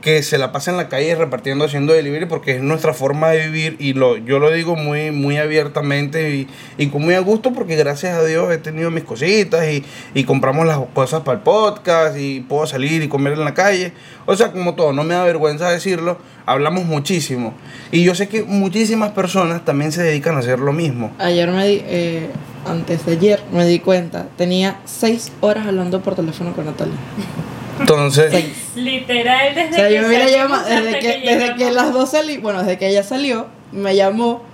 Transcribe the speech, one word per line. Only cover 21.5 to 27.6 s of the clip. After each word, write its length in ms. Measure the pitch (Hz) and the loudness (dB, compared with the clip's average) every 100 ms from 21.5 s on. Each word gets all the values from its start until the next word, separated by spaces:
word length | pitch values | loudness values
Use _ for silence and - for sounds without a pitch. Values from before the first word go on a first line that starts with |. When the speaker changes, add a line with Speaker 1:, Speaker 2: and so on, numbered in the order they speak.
Speaker 2:
me 160 | 185 202 | 2 2
di, 140 | 202 - | 0 0
eh, 440 | 175 170 165 160 151 - - - | -4 -2 -4 -6 -10 -12 -12 -6
antes 400 | 165 - 170 - | -6 -2 -4 0
de 60 | 165 | 2
ayer 260 | 196 202 - | 4 2 0
me 140 | 175 175 | 2 4
di 140 | 170 | 4
cuenta, 480 | 180 185 170 175 175 - | 4 2 0 -8 -12 -4
tenía 400 | 180 185 190 190 - | 0 2 0 -4 -12
seis 480 | - 226 233 - - | -2 0 0 -4 -2
horas 260 | 208 208 214 | 0 0 0
hablando 320 | 190 180 185 | -2 0 -2
por 160 | 190 185 | -2 -2
teléfono 380 | 165 156 175 | -4 -4 -6
con 100 | 170 156 | -6 -8
Natalia. 260 | 151 156 151 - - 190 - - - | -6 -6 -6 -10 -8 -8 -8 -10 -10